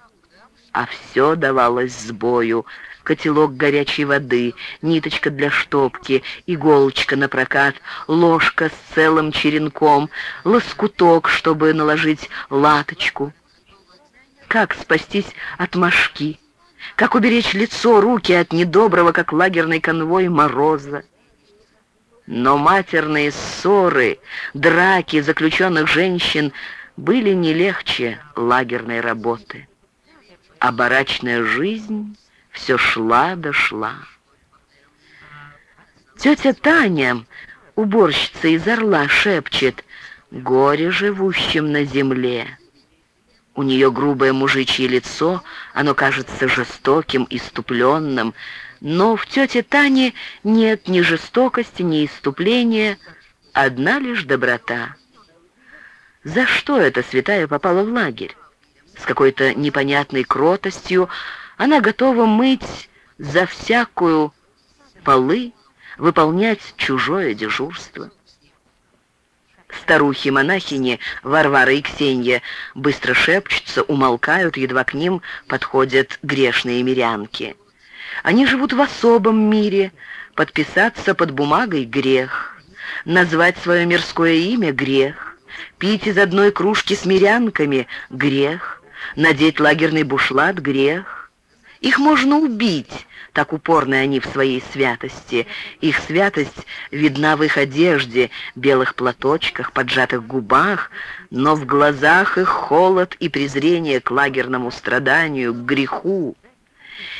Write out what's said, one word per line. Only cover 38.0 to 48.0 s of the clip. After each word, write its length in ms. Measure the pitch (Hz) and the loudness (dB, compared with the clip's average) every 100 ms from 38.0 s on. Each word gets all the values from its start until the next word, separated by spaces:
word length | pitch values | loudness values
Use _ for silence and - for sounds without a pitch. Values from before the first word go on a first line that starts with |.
| 175 139 - - 160 | 4 2 -4 -2 0
из 180 | 160 175 | 0 0
Орла, 400 | 226 220 170 143 | 0 2 2 2
шепчет: 760 | - 208 170 - - 131 - - - - - _ | 2 2 -2 -2 -2 -2 -2 -12 -20 -20 -20 _
«Горе 580 | - 123 127 139 147 165 | -10 0 2 4 2 0
живущим 800 | 180 202 196 190 175 - 160 151 | 0 -2 0 -2 -2 -2 -2 0
на 120 | 147 | -2
земле». 720 | 143 135 135 127 123 120 113 - _ _ _ _ _ _ _ _ _ | -2 0 0 0 -2 -4 -8 -14 _ _ _ _ _ _ _ _ _
У 100 | - | -4
неё 280 | 139 131 135 | 0 4 4
грубое 420 | 117 143 135 135 | 4 0 2 2
мужичье 540 | 135 135 135 131 - 127 | 2 0 0 -2 0 0
лицо, 560 | 127 - - 160 185 - - - | 0 -2 -4 -2 -2 -8 -18 -10
оно 200 | - 147 | -2 0
кажется 540 | - 135 135 127 - 135 | 2 0 -2 -6 -4 -2
жестоким, 800 | - 117 - 139 151 - 131 120 | -2 -4 -4 0 0 0 -2 -2
иступлённым, 1040 | 123 - - - 120 127 156 | -6 -10 -10 -4 0 2 2